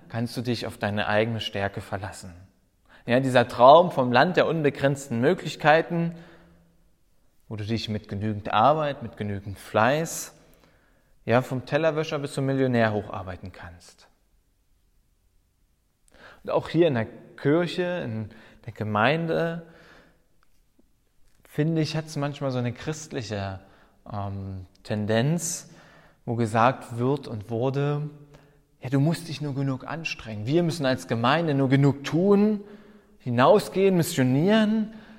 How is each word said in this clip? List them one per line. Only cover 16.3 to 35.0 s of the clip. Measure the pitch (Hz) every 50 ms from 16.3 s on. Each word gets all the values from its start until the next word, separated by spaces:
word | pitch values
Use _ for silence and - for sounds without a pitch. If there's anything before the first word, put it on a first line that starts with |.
| - - -
Und | -
auch | 120 160 - -
hier | - 160 175 160
in | 131
der | 113 107 - - - - - -
Kirche, | - - 139 151 170 175 160 - 185 180 175 180 170 139
in | 120 110 110 107 - - - - - - - -
der | 113
Gemeinde, | - - 107 107 104 104 110 131 156 165 170 160 160 160 165 170 165 165 165 - - - - - - - _ _ _ _ _ _ _ _ _ _ _ _ _ _ _ _ _ _ _ _ _ _ _ _ - _ _ _ _
finde | - - 147 151 165 165 160
ich, | 156 156 -
hat's | 156 156 - -
manchmal | 147 143 147 143 - 143 135
so | 127 127
eine | 123 120
christliche, | 113 - - 156 151 - - - - 135 107 98 107 101 98 98 95 92 - - _ _ _ _ _ _ - -
ähm, | 104 101 101 101 98 98 98 98 95 92 90 - _ _ -
Tendenz, | - 110 107 104 101 110 113 123 147 170 170 - - - - - - - - - - - - - - _ _ -
wo | 120 117
gesagt | 117 117 104 110 113 113 131 131 - - - 120 117
wird | 123 131 143 143 -
und | - 117 104 98 -
wurde, | 117 113 127 135 131 143 143 147 147 147 151 147 - - - - - - _ _ _ _ _ _ _ _
ja, | - 120
du | 139 135
musst | 143 165 160 - - -
dich | 147 -
nur | 147 143 123
genug | 139 139 135 131 127 -
anstrengen. | - 143 165 160 - - - - 113 107 104 107
Wir | 123 151 175 175
müssen | 160 - - 139
als | 131 131 127 -
Gemeinde | - 123 113 117 127 147 165 170 156 139
nur | 135 139 127
genug | 139 139 143 139 131 139
tun, | - - 147 165 185 202 202 196 208 214 214 202 - - - - - - - - _ _ _ _
hinausgehen, | - 127 120 120 131 160 208 202 - - - 185 196 196 185
missionieren, | 170 156 - - 139 127 127 131 143 165 202 220 220 214 208 220 220 208 - - -